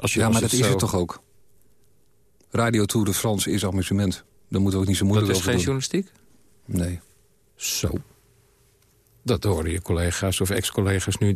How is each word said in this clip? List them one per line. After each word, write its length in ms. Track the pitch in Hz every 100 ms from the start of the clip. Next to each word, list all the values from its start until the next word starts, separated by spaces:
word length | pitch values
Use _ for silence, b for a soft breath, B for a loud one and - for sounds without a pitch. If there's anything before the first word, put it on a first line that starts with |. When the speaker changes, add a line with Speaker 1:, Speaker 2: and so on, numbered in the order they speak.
Speaker 1:
Als 120 | -
je, 60 | -
Speaker 2:
Ja, 60 |
Speaker 1:
als 100 | 113
Speaker 2:
maar 80 | 113
Speaker 1:
het 80 | 110
Speaker 2:
dat 100 | 123
is 60 | 107
Speaker 1:
zo 40 |
Speaker 2:
het 80 | 98
toch 140 | 113
ook? 280 | 95 85 - _ - - - - _ _ _ _ _ _ _ _
Radio 340 | 123 117 113
Tour 220 | 104 113 98
de 80 |
France 360 | 92 117 101 -
is 140 | 104
amusement. 600 | 98 95 90 98 98 - - _ -
Daar 120 | -
moeten 180 | 98 95
we 60 |
ook 60 | 95
niet 80 | 92
zo 40 | 98
moeilijk 260 | 107 101
Speaker 1:
Dat 40 | 92
is 60 | 90
Speaker 2:
over 100 | 120
Speaker 1:
geen 60 | 87
Speaker 2:
doen. 140 | 135
Speaker 1:
journalistiek? 300 | - 175 190 - - _ _ _
Speaker 2:
Nee. 360 | - 95 87 87 - _ _ _ _ -
Speaker 1:
Zo. 320 | - - - - - _ _ _ _ _ _ _ _ _ _ _
Dat 200 | 123 107
horen 260 | 104 87 82
je 120 | 85
collega's 580 | - 85 85 82 98 92
of 100 | 92
ex-collega's 680 | 98 - - 98 95 - 98
nu, 160 | 101